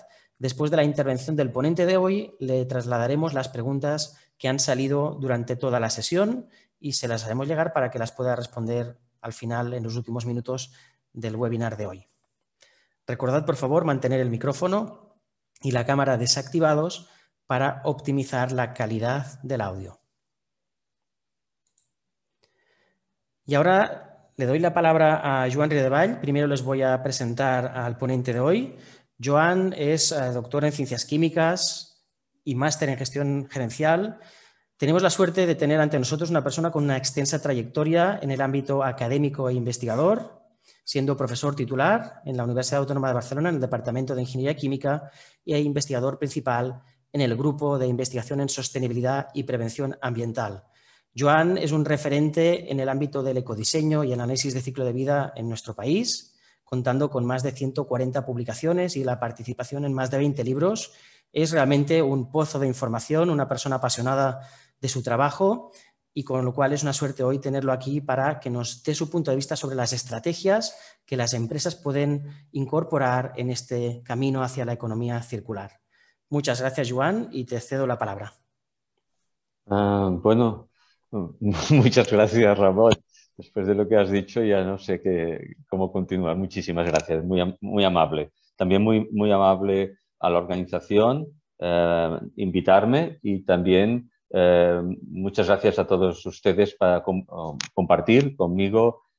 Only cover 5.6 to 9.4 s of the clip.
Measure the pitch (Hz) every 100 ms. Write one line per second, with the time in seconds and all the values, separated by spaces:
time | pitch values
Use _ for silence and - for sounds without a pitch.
5.6 | 135 123 113 - - 175 208 254 - _
6.6 | _ _ 147 131 120 113 110 120 139 156
7.6 | 165 151 127 123 113 - 123 120 120 120
8.6 | 113 120 120 120 _ _ 117 -